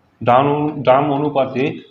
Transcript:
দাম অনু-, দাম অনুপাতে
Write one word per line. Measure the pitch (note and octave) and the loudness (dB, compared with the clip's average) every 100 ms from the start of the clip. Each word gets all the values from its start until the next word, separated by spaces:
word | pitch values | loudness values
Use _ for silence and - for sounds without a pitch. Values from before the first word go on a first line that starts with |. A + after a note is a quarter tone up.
| _ - | _ -6
দাম | A#2 B2 C#3+ | 2 4 2
অনু-, | D3 D3+ D3+ | 0 -4 -2
দাম | B2+ C3 D3 | 2 2 2
অনুপাতে | C#3 D3 C3+ C3 B2 D3 - - | -2 -2 -2 -2 -2 -4 -6 -14